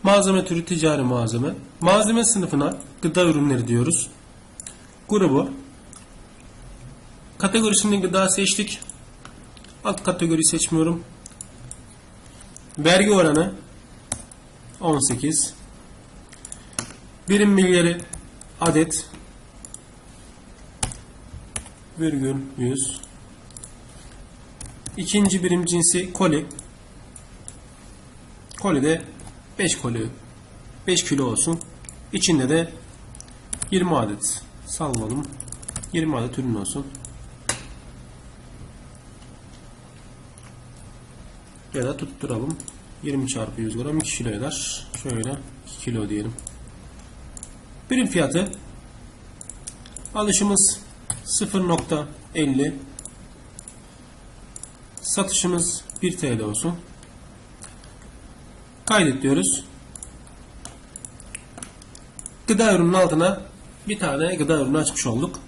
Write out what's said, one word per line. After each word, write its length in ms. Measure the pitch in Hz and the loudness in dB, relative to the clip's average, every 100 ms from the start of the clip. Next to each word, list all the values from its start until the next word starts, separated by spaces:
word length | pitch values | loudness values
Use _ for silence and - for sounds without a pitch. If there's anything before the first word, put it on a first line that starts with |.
Malzeme 420 | - 202 196 190 | 8 6 8 4
türü 200 | 180 170 | 4 -2
ticari 380 | 165 175 156 147 | 0 2 4 4
malzeme. 520 | 127 123 113 117 139 - - - | 2 2 2 0 0 -2 -12 0
Malzeme 440 | 165 202 208 226 | 6 6 6 4
sınıfına 520 | 226 196 175 143 139 - - - | 4 2 2 2 2 -2 -10 -4
gıda 220 | 165 170 | 0 4
ürünleri 440 | 175 151 143 127 117 | 4 6 4 2 2
diyoruz. 420 | 117 135 175 - - - - - - - - - - - | 2 4 0 -2 -10 -20 -20 -20 -18 -18 -18 -20 -20 -2
Grubu. 420 | 208 180 135 - - - - - - - - - - - - - - - - - - - - | 2 4 4 2 -6 -14 -20 -20 -20 -20 -20 -20 -20 -20 -18 -18 -16 -18 -18 -20 -20 -20 -4
Kategorisini 640 | 190 220 220 202 214 202 | 0 2 4 4 4 2
gıda 280 | 185 185 190 | 4 4 4
seçtik. 520 | 190 196 - 208 - - - - - - - - - - - | 2 2 0 -2 -6 -12 -18 -20 -20 -20 -20 -20 -20 -20 -8
Alt 200 | 208 196 | -4 -2
kategori 400 | - 180 170 160 | -2 0 2 4
seçmiyorum. 600 | 160 165 - 165 160 170 - - - - - - - - - - - - - - - - - - | 4 2 2 2 2 0 -4 -18 -20 -18 -18 -18 -18 -18 -18 -20 -20 -20 -20 -20 -20 -20 -16 0
Vergi 340 | 151 185 208 | 4 6 6
oranı 400 | 202 160 151 185 - - - - - - - - - - - - - | 6 6 6 2 -2 -14 -20 -20 -20 -12 -12 -12 -20 -20 -20 -20 -4
on 280 | 175 147 131 | 0 2 2
sekiz. 460 | 120 139 165 - - - - - - - - - - - - - - - - - - - | 0 0 0 -2 -6 -20 -20 -20 -20 -20 -20 -20 -20 -18 -18 -12 -12 -12 -14 -20 -14 2
Birim 220 | 202 208 | 6 6
milyarı 500 | 196 185 180 170 175 - - - - - - | 8 8 6 6 2 -6 -14 -16 -20 -20 0
adet. 500 | 170 151 165 - - - - - - - - - - - - - - - - - - - - - - - - - - - - - - - | 4 4 4 0 -6 -16 -20 -20 -20 -20 -20 -20 -20 -20 -20 -20 -20 -20 -20 -20 -20 -8 -8 -8 -18 -20 -16 -16 -14 -14 -14 -18 -18 -2
Virgül 380 | 160 147 135 135 135 - | 0 2 0 -2 -6 -4
yüz. 420 | 123 139 - - - - - - - - - - - - - - - - - - - - - - | -2 0 -4 -6 -14 -20 -20 -20 -20 -18 -18 -20 -20 -20 -20 -20 -20 -20 -20 -16 -16 -14 -12 -8
İkinci 480 | 180 208 196 185 | 0 4 4 4
birim 200 | 180 175 | 2 2
cinsi 480 | 175 175 170 180 185 | 2 2 4 2 -2
koli. 340 | - 185 147 160 - - - - - - - - - - - - - - - - - - - - - | 0 2 2 -2 -14 -18 -20 -20 -20 -20 -20 -20 -18 -18 -20 -20 -20 -20 -20 -20 -20 -20 -20 -20 -6
Koli 220 | 202 151 | 0 2
de 200 | 143 165 - - - - - - | 4 2 -2 -16 -18 -18 -18 -2
beş 200 | 185 - | 0 0
koli. 300 | 123 113 110 - - - - - - - - | -2 -2 -4 -8 -18 -20 -20 -20 -18 -8 0
Beş 180 | 175 | 0
kilo 200 | - 139 | 2 0
olsun. 360 | 131 113 - 165 - - - - - | 2 0 0 -2 -6 -16 -18 -18 -6
İçinde 360 | 196 190 160 131 | -2 4 4 4
de 240 | 160 165 - - - - - - - - - - | 2 0 -8 -18 -20 -18 -18 -18 -20 -12 -10 0
yirmi 260 | 190 180 151 | 2 4 2
adet. 460 | 107 104 - - - - - | 0 -2 -4 -6 -10 -18 -12
Sallalım. 600 | - 151 120 110 131 147 - - - - - - | -6 -2 -2 -2 -4 -6 -10 -14 -14 -12 -10 -4
Yirmi 240 | 170 160 135 | -2 0 -2
adet 220 | 120 120 | -2 -4
ürün 160 | 127 | -2
olsun. 320 | 107 98 143 139 - - - - - - - - - - - - - - - - - - - - - - - - - - - - - - - - - - - - - - - - - - - - - - - - | -2 -4 -6 -8 -12 -16 -16 -18 -14 -10 -10 -10 -18 -18 -20 -20 -20 -20 -20 -20 -18 -18 -18 -20 -20 -20 -20 -20 -20 -20 -20 -20 -20 -20 -20 -20 -20 -20 -20 -20 -20 -20 -20 -18 -20 -20 -20 -20 -20 -20 -20 -8
Ya 80 | 139 | -2
da 140 | 123 139 | -2 -4
tutturalım. 600 | - - - 113 135 165 - - - - | -8 -8 -4 -4 -4 -6 -10 -16 -20 -10
Yirmi 260 | 151 139 131 | -4 -2 -2
çarpı 320 | 117 110 107 | -4 -6 -6
yüz 160 | 110 110 | -6 -4
gram 220 | 147 156 | -2 -2
iki 200 | - - | -2 -2
kilo 120 | 120 | -4
eder. 560 | 101 135 - - - - - | -2 -4 -6 -8 -8 -10 -10
Şöyle 340 | 139 113 117 139 - - - | -6 -4 -4 -6 -10 -16 -18
iki 120 | - | -10
kilo 240 | - 117 104 | -6 -4 -2
diyelim. 240 | 104 110 117 - - - - - - - - - - - - - - - | -4 -4 -8 -14 -16 -18 -18 -18 -18 -18 -18 -18 -16 -16 -18 -20 -20 -2
Birim 160 | 254 214 | 0 2
fiyatı 460 | 180 139 165 202 - - - - - - - - - - - - - - - - | 2 2 2 -2 -6 -14 -18 -18 -20 -20 -20 -20 -20 -18 -16 -16 -16 -18 -16 -8
alışımız 640 | 214 208 196 208 196 - - - - - - | -2 2 2 4 4 4 2 -10 -20 -10 -8
sıfır 440 | - - 208 190 180 | -4 -2 0 0 0
nokta 380 | 165 - 156 151 - - | 0 0 -4 -4 -12 -8
elli. 400 | 165 147 131 147 - - - - - - - - - - - - - - - - - - - - - - - | 0 2 2 0 -2 -12 -16 -16 -16 -20 -20 -20 -18 -18 -20 -20 -20 -20 -20 -20 -20 -20 -18 -18 -18 -20 -12
Satışımız 840 | - - 190 - 180 175 170 - - - | -4 -2 0 0 0 0 -2 -4 -10 -4
bir 140 | 185 - | -4 -2
T 220 | 147 113 | -2 -2
L 20 | |
olsun. 340 | 107 104 165 170 - - - - - - - - - - - - - - - - - - - - - | -2 -2 -2 -4 -10 -20 -20 -20 -20 -20 -20 -18 -18 -18 -20 -20 -20 -20 -20 -20 -20 -20 -20 -12 2
Kaydet 360 | 214 160 127 | 4 6 4
diyoruz. 420 | 131 139 190 - - - - - - - - - - - - - - - - - - - - - - - - - - - - - - | 4 4 4 0 -4 -18 -18 -18 -16 -18 -20 -20 -20 -16 -16 -16 -18 -16 -16 -18 -16 -16 -16 -14 -14 -14 -20 -20 -18 -16 -16 -14 0
Gıda 280 | 214 226 | 4 6
ürünün 180 | 185 170 | 6 6
altına 480 | 185 180 156 175 196 - - - - - | 6 6 6 4 2 -8 -18 -20 -12 -6
bir 100 | 202 | -2
tane 360 | 175 139 165 | 0 0 0
gıda 260 | 185 147 160 | 0 2 2
ürünü 180 | 131 151 | 4 2
açmış 280 | 151 - 127 | 2 0 0
olduk. 320 | 117 135 - | 0 -2 -6